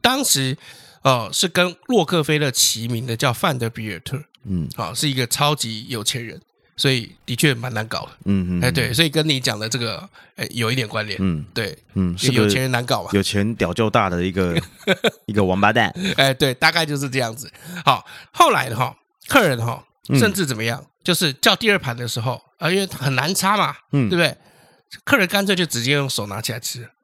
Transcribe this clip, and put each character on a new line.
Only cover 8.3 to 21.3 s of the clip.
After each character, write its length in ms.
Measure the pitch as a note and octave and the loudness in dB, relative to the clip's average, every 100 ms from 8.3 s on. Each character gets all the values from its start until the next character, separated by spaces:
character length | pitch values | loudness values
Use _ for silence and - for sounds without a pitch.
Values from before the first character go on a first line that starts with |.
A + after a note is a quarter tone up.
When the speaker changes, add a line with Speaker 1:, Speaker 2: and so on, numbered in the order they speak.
| G2 F2+ F2 | 0 0 0
Speaker 2:
嗯， 20 | |
嗯。 40 | |
Speaker 1:
哎， 60 | E2+ | 0
对， 220 | E2+ A#2 | 0 0
所 100 | A#2 | 2
以 60 | E3 | 2
跟 180 | D3+ D#3 | 2 0
你 140 | C3+ | 0
讲 180 | B2+ G#2+ | -2 -4
的 80 | A2 | -4
这 120 | A#2+ | -4
个， 300 | A#2 F2+ - - - - | -4 -8 -12 -20 -20 -10
哎， 100 | - | -8
有 200 | A#2 A2+ | -2 0
一 40 | |
点 120 | C3 A2+ | 0 -2
关 200 | A2 G#2+ | -4 -6
联。 120 | F#2+ | -2
Speaker 2:
嗯。 200 | F#2+ D#2+ C#2+ | 0 0 -4
Speaker 1:
对。 220 | - G#2 - _ | -6 -6 -6 _
Speaker 2:
嗯， 220 | G2 F2+ F2+ | -2 0 0
是 120 | B2+ | 0
个 40 | B2+ | 4
Speaker 1:
有 60 | G#2+ | 4
钱 120 | G2+ | 4
人 100 | C3 | 2
难 140 | B2 | 0
搞 180 | A#2+ B2 | 0 -2
嘛。 60 | F2 | 2
Speaker 2:
有 80 | G2+ | 0
钱 320 | - G#2 G2+ | 2 0 0
屌 180 | A2+ F2 | 0 -2
就 160 | F2 A2 | 2 2
大 220 | A#2 G2 | 4 2
的 120 | F2 | 2
一 80 | F#2 | 0
个， 300 | F#2 F2+ E2+ - - - | 0 0 0 -4 -10 -4
Speaker 1:
<laughs> 360 | F#3 A3+ - | 0 0 -4
Speaker 2:
一 80 | - | -4
个 100 | G#2 | 0
王 160 | F#2+ F#2 | 2 4
八 140 | G2+ | 4
蛋。 180 | A2+ G#2 - F#2+ - | 4 0 0 -4 2
Speaker 1:
哎， 180 | C3+ | 2
对， 180 | C3 C#3+ | 4 0
大 180 | B2 D#3+ | 4 2
概 140 | E3+ | 2
就 140 | D#3+ C#3+ | -2 -2
是 100 | C#3 | -2
这 120 | C3 | -2
样 140 | A#2+ | -2
子。 160 | A2 B2+ - D#3+ F3 | -4 -14 -16 -14 -2
好， 200 | D3+ A2+ - - - | 0 0 -2 -20 -18
后 200 | - E4+ | 4 4
来 180 | F#3+ B2 | 4 0
哈， 200 | A2+ B2 - _ _ - | -2 -4 -4 _ _ 0
客 220 | C#4 G3 | 4 4
人 100 | B2 | 2
哈， 180 | A#2 B2 - _ - | -2 -6 -12 _ 0
Speaker 2:
嗯。 80 | C3 | 2
Speaker 1:
甚 120 | G#3+ | 4
至 100 | F#3+ | 2
怎 100 | D#3 | -2
么 80 | A2 | -2
样， 220 | A2+ A#2 - _ | -4 -4 -10 _
就 120 | - | -2
是 180 | E3+ D#3+ | 0 0